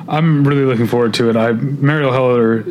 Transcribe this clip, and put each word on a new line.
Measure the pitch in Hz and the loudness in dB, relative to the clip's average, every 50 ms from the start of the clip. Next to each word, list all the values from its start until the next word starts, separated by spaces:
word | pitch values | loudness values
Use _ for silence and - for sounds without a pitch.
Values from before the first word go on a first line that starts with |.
| - - | -10 -6
I'm | 147 156 165 165 151 143 143 | -2 0 0 2 2 2 2
really | 139 143 139 135 | 2 2 2 0
looking | 131 127 110 120 110 | 0 0 0 -2 0
forward | 123 120 120 110 101 | 0 0 0 0 0
to | - 123 117 | 0 0 0
it. | 113 | 2
I, | 113 113 117 117 | 2 0 0 0
Mariel | 113 139 135 139 139 143 143 151 156 143 131 123 | -2 -4 -4 -4 -2 0 0 0 0 0 0 0
Heller | 131 127 127 123 120 117 113 113 110 110 180 | 0 0 2 2 2 2 2 0 -2 -2 -4